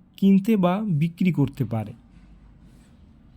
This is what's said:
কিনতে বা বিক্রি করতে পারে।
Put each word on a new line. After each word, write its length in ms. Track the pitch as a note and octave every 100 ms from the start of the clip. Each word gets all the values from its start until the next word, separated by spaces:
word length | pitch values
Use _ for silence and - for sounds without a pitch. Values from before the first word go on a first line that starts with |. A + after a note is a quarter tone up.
| _ -
কিনতে 400 | G3 G3 G3 A3
বা 240 | F3+ F#3+
বিক্রি 500 | A3 D3 E3+ E3+ F#3
করতে 340 | D3 C#3 - A2+
পারে। 280 | A2+ G2+ - - - - - - - - - - - - - -